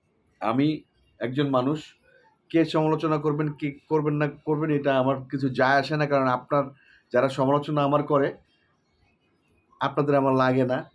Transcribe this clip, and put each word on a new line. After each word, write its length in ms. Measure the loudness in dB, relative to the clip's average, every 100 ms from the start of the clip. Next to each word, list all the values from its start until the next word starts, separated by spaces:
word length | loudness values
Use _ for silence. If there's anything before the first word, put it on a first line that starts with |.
| _ _ _ _
আমি 420 | -2 0 0 -2 -10 _ _ -10
একজন 300 | -6 -2 0
মানুষ, 460 | 0 0 -2 -8 _ _ _ _ _ -2
কে 160 | 0 0
সমালোচনা 520 | 0 0 0 0 0
করবেন, 360 | 0 -2 -4
কে 260 | -4 -8 -8 -4
করবেন 240 | -2 0
না 160 | -2 -2 -4 -4
করবেন, 240 | -2 0
এটা 300 | 0 0 2
আমার 160 | 2 -2 -4
কিছু 180 | -4 -2
যায় 300 | 2 2 2
আসে 180 | 0 -2
না, 80 | 0
কারণ 220 | 0 0
আপনার 360 | -2 -2 -2 -2 -8 _ _ _
যারা 160 | 0 0
সমালোচনা 540 | 0 2 0 0 -2
আমার 200 | 2 0
করে, 300 | 2 0 0 -4 _ _ _ _ _ _ _ _ _ _ _ _ _ -6
আপনাদের 360 | -4 -2 0 2
আমার 180 | 2
লাগে 320 | 2 2 2 2
না। 240 | -2 -6